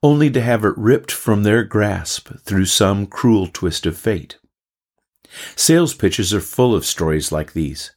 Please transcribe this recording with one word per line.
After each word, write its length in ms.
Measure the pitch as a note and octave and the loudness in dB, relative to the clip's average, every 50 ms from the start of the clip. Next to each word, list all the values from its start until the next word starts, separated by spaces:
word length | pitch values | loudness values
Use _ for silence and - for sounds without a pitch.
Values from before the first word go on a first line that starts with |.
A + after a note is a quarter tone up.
only 280 | - D3 D3 D3 D3+ D3 | 4 4 4 4 4 2
to 120 | C3 C3+ | 2 0
have 220 | A2+ A#2+ A#2+ A2 A2 | 0 0 0 2 2
it 140 | G2+ - | 0 0
ripped 340 | - G#2 A2 C3 - - - | 2 2 2 2 2 2 -6
from 320 | - - - - A2+ G#2 G#2 | -10 -6 0 0 0 2 4
their 200 | G#2 G#2+ A#2 A2 | 4 2 2 0
grasp 640 | F#2+ - G#2+ G#2 G#2 G2 F#2 E2 - - - - - - - _ | 0 -2 0 0 0 -2 -4 -6 -8 -8 -10 -10 -14 -20 -18 _
through 200 | - G2+ F#2+ F#2+ | -2 0 0 0
some 400 | F#2 - - G#2 F#2+ G2+ G2+ G2+ | 0 2 2 2 2 2 0 -4
cruel 420 | F#2+ - - - B2 A2+ G#2 F#2+ | -6 -6 0 2 4 4 4 2
twist 380 | E2+ _ - - F2 E2 - - | -2 _ -4 -4 -4 -4 -2 -4
of 120 | E2+ D#2+ | -6 -6
fate. 400 | - - A2 G#2+ F2 - _ - _ _ _ _ _ _ _ _ _ _ _ _ _ _ _ _ _ _ _ - - - - - | -4 -4 -4 -4 -4 -6 _ -20 _ _ _ _ _ _ _ _ _ _ _ _ _ _ _ _ _ _ _ -20 -18 -18 -16 -6
Sales 380 | - - - E3 E3+ F3 D3+ - | -2 2 4 4 4 4 2 -2
pitches 400 | - - F#2+ - - G#2 F2+ G#2 | 0 0 0 0 0 -2 -2 -2
are 80 | G2+ | -2
full 320 | - - - - B2+ B2 A2+ | -4 -4 0 0 2 2 2
of 120 | F2+ - | 0 -2
stories 460 | - - - F2 D#2+ D#2 D#2 D2+ - | -4 -4 -2 -2 0 0 0 -2 -2
like 220 | D#2+ D2+ D2+ - _ | -4 -4 -6 -6 _
these. 380 | E2 D#2+ C#2 C#2 - - - _ | -4 -4 -4 -6 -10 -14 -16 _